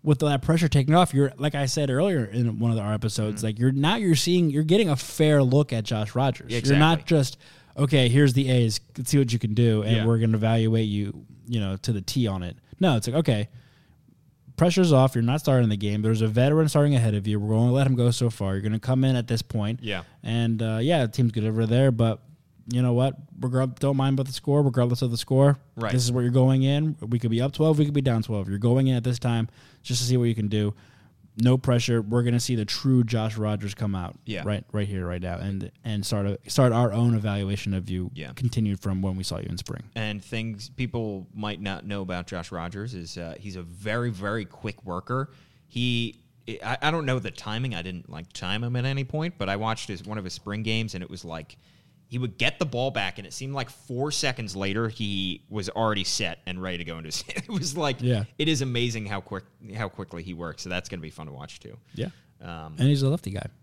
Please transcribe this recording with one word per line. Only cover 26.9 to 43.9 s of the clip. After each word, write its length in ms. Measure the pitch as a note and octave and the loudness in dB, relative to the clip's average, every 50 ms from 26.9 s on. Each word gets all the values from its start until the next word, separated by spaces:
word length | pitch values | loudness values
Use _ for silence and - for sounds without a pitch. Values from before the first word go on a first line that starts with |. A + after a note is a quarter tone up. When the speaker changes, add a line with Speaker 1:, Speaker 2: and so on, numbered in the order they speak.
| C#3+ - | -2 -4
Speaker 1:
We 180 | - A2 A#2+ A#2 | -4 -4 -2 0
could 120 | A#2 A2+ | 0 0
be 100 | A2+ A2+ | 0 0
up 100 | B2 C#3 | 0 -2
twelve, 260 | - - D#3 D#3+ D#3 D3 | 0 2 4 4 4 4
we 60 | D3+ | 2
could 100 | D3 C#3+ | 2 2
be 60 | C#3+ | 0
down 220 | C3+ C3 A#2+ A2+ | 0 2 0 0
twelve. 260 | G#2+ - A2 G2+ F#2+ E2+ | 0 -2 -4 -4 -2 -4
You're 100 | G2 G2+ | -4 0
going 280 | G#2+ B2 A#2+ C3 C3+ | 2 4 4 4 4
in 100 | C3 C3 | 4 2
at 80 | A#2+ A2+ | 0 0
this 140 | B2 B2 A#2+ | -2 -4 -2
time 300 | - B2 A#2 A#2 A2+ A#2 _ - - - - _ | -2 -2 0 0 -2 -4 _ -18 -20 -20 -20 _
just 180 | _ - B2+ A#2+ | _ -4 -4 -2
to 60 | B2 B2 | 0 2
see 80 | B2+ | 2
what 80 | B2 A#2+ | 2 4
you 100 | A#2 A2+ | 2 0
can 140 | A2 G#2 G2+ | 0 -2 0
do. 240 | G#2 G#2+ G#2 G#2 G#2 - - - _ _ _ _ _ _ _ - _ A2 | 0 0 0 0 -2 -6 -16 -20 _ _ _ _ _ _ _ -14 _ 2
No 200 | A#2 B2 B2+ C3 | 4 4 4 4
pressure. 420 | - - B2 A#2+ A#2 - A#2 A#2 | 2 2 2 2 2 2 0 0
We're 220 | G#2+ G#2 A#2 B2 | 0 2 0 2
gonna 180 | A#2+ A#2+ A#2+ A#2+ | 2 2 2 0
see 140 | - - B2 | 0 0 -2
the 80 | A2+ G#2+ | -2 -2
true 400 | G#2 - - - C3+ C3 B2+ A#2+ | -4 -4 -2 2 4 4 4 4
Josh 320 | A2 A#2+ A2+ A2 A2 G#2+ | 2 0 -2 -2 -2 -2
Rogers 380 | G#2+ G#2+ G#2+ G#2+ G2+ G#2 G2+ G2 | -2 -2 -2 -2 -2 -4 -8 -6
come 200 | - A2+ G#2 G2 | -4 -4 -4 -4
out 220 | F#2+ F2 F2+ - - _ | -4 -6 -8 -12 -14 _
Speaker 2:
Yeah. 180 | - G#2+ F2+ D#2+ | -10 -8 -6 -4
Speaker 1:
right, 180 | F#2+ G#2 G#2 - _ | -4 -4 -4 -6 _
right 160 | - G#2 G2+ G2 | -4 -4 -4 -2
here, 180 | G2+ F#2+ F2+ | -4 -6 -4
right 140 | E2+ F2+ F2+ | -4 -6 -6
now, 160 | F2 F2+ F2 | -6 -6 -6
and, 340 | F2 F2 G2 G2 F#2+ F#2+ F#2 _ _ _ | -6 -6 -6 -6 -6 -8 -10 _ _ _
and 200 | A2+ G#2+ G#2 F#2 | -6 -4 -4 -2
start 200 | - A#2 G#2 G2 | -2 -2 -2 -2
a, 120 | G2+ G2+ - _ - | -2 -4 -6 _ -4
start 240 | - - C3 B2+ | 2 2 4 4
our 220 | A2+ A#2 B2 A2+ G2 | 4 2 2 2 2
own 200 | A2+ A#2+ A#2+ A#2 | 2 2 2 2
evaluation 600 | A2 G#2 G#2+ G2+ G2+ G2+ F#2+ G#2 G2 - G2+ F#2+ | 0 0 -2 -4 -2 -2 -2 -4 -4 -4 -4 -4
of 160 | F#2 F2+ G2+ | -4 -4 -4
you 200 | F#2 F#2 F2+ - - | -6 -6 -6 -6 -8
Speaker 2:
Yeah. 180 | D2 D2+ C2 C#2 | -12 -14 -14 -8
Speaker 1:
continued 460 | - B2 A#2+ - B2 A2 G#2 G2 F#2 | -4 -4 -2 -2 0 -2 -2 -2 -2
from 220 | - G2 F#2+ F#2+ | -4 -4 -2 -2
when 140 | F#2+ G2 F#2 | -2 -2 -4
we 60 | F#2+ | -4
saw 140 | F#2+ - E2 | -6 -6 -6
you 100 | - - - | -6 -6 -8
in 80 | - - | -8 -10
spring. 240 | - - - - - - _ | -10 -10 -12 -12 -12 -12 _
Speaker 2:
And 300 | A2+ A2 G#2+ G#2 G2+ F#2 | -8 -6 -6 -6 -8 -10
things 460 | - - A2+ A2+ A2+ A2 G2+ A2 - | -8 -8 -6 -6 -6 -8 -10 -14 -16
people 560 | - - B2+ A#2+ - A#2+ A2+ G#2+ G2+ F#2+ F2+ - - | -8 -6 -6 -4 -4 -6 -6 -4 -6 -8 -10 -12 -12
might 260 | G#2 G#2+ G#2 G#2 E2 | -8 -6 -6 -6 -6
not 240 | G2+ G2 F#2+ D2+ - | -6 -8 -8 -8 -8
know 140 | G2+ G#2 G2+ | -8 -6 -6
about 260 | F#2+ F2+ F2+ F2 F2+ | -6 -6 -6 -6 -6
Josh 240 | - F#2+ F2 E2+ - | -8 -8 -10 -10 -8
Rogers 440 | G2 E2+ E2 F2 - G2 G#2 B2 A2+ | -8 -8 -8 -8 -8 -10 -10 -10 -10
is, 240 | F2+ E2+ D#2 - F2+ | -12 -12 -12 -12 -12
uh, 160 | E2+ E2 D#2+ - | -12 -12 -12 -14
he's 160 | G2+ G#2 F#2 | -14 -14 -12
a 60 | F#2 | -12
very, 480 | E2+ E2+ F2 F#2 G2 G#2+ | -14 -14 -16 -10 -6 -4